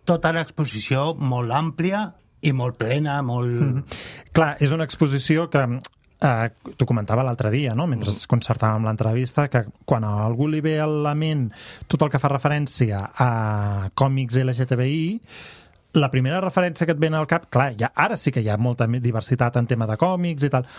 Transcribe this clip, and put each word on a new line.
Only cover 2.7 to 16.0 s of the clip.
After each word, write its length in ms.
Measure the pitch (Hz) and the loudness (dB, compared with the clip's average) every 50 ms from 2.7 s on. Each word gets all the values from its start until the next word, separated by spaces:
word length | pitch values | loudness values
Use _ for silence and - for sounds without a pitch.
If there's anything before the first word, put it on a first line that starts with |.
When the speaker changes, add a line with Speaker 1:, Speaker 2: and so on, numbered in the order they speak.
| 120 - | -4 -4
Speaker 1:
plena, 420 | 113 110 127 143 151 151 139 143 139 | -4 -2 0 0 0 -2 -2 -2 -2
molt 280 | 123 120 123 123 123 | -2 -2 -2 -2 0
Speaker 2:
Mhm. 340 | 120 120 127 139 123 131 - - - - - - - - - - - | 0 0 0 0 0 -2 -4 -8 -10 -14 -14 -16 -18 -18 -14 -4 0
Clar, 240 | - 160 151 - - | 2 2 2 2 0
és 120 | 151 139 143 | 0 0 0
una 120 | 165 160 | 0 -2
exposició 640 | 147 - - 165 147 135 139 131 - 156 156 170 165 | -4 -2 0 2 2 2 0 0 2 2 2 2 2
que, 80 | - 143 135 120 120 127 - - _ _ _ _ _ - - | 2 0 2 0 -2 -6 -8 -12 _ _ _ _ _ 0 2
eh, 280 | 147 123 113 113 117 113 _ - - - - | 2 2 2 0 -4 -6 _ -18 -8 -4 -2
t'ho 80 | 127 | 0
comentava 360 | 117 127 117 104 98 104 117 131 | 2 2 0 0 0 0 0 0
l'altre 280 | 131 120 117 - 110 | 0 -2 -2 0 0
dia, 240 | 104 135 147 131 110 | 0 0 0 0 0
no? 120 | 117 156 | 0 0
Mentre 240 | 175 135 113 107 101 | 0 -2 -2 -2 -2
Speaker 1:
Mhm. 100 | 101 101 - | -4 -4 -2
Speaker 2:
concertàvem 560 | - - 117 - - 120 - - 110 110 110 113 | 2 2 2 2 2 0 0 2 0 2 2 0
l'entrevista, 640 | 110 110 107 107 110 110 123 127 120 - - 143 139 | 0 0 0 0 0 0 0 -2 -2 0 0 0 2
que 160 | - 127 110 98 - _ _ | 2 0 0 -2 -6 _ _
quan 180 | - - 117 110 | 0 0 0 0
a 200 | 104 104 104 107 | 0 0 0 0
algú 240 | 110 117 117 143 151 | 0 0 0 0 0
li 140 | 156 156 143 | 0 0 0
ve 180 | 156 156 156 | 0 0 0
a 60 | 151 | 0
la 280 | 151 151 151 147 151 147 | 0 0 0 0 0 0
ment 380 | 151 156 160 156 147 127 107 - - - - - - - | 0 0 0 0 0 0 -2 -4 -8 -16 -20 -18 -16 -8
tot 140 | - - 139 | -2 0 0
el 80 | 156 147 | 2 2
que 100 | - 139 | 2 2
fa 100 | - 143 | 2 2
referència 800 | 139 135 - 147 147 147 147 135 - - 127 113 104 98 98 - - | 0 2 0 0 0 0 -2 -2 -2 0 0 0 0 -2 -4 -4 0
a 760 | - 127 123 117 113 110 107 107 104 104 104 101 101 98 95 - | 2 2 2 2 2 0 0 0 0 0 0 -2 -2 -4 -4 0
còmics 420 | - 135 135 135 135 135 120 113 127 | 0 2 2 2 0 -2 0 0 0
L 160 | 131 131 127 | 0 0 0
G 100 | 120 131 | -2 -2
T 100 | 127 131 | 0 0
B 140 | 120 127 131 | 0 0 0
I, 320 | 143 165 160 165 208 233 - - - - - - - - - _ _ _ _ _ - | 0 -2 -2 -2 -4 -6 -8 -14 -20 -20 -20 -20 -20 -20 -20 _ _ _ _ _ 0
la 160 | 160 | 2